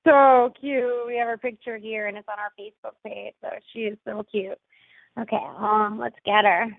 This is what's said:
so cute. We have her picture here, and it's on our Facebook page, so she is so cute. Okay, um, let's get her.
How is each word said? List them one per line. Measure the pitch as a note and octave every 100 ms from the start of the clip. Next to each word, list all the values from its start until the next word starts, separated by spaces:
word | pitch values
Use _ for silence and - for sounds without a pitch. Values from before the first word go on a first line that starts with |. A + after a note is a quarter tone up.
| D#4+
so | C#4 C#4 B3+ B3 -
cute. | C#4 C4 B3 A#3+ A#3+
We | A#3+
have | A#3
her | A3+
picture | B3+ G#3+ - A3
here, | A3 A3 G#3
and | G#3
it's | G#3
on | G#3
our | G#3 -
Facebook | G#3 - A3 - G#3+
page, | G#3 G3+ -
so | - - -
she | A3+
is | A3 G#3+ -
so | G#3+ G#3
cute. | G#3+ F#3+ - _ _ _ _ _ -
Okay, | A3 A3 C#3+ C3
um, | G#3+ G#3+ G#3 G#3+
let's | A#3 - -
get | G#3 G3+
her. | F3 A3+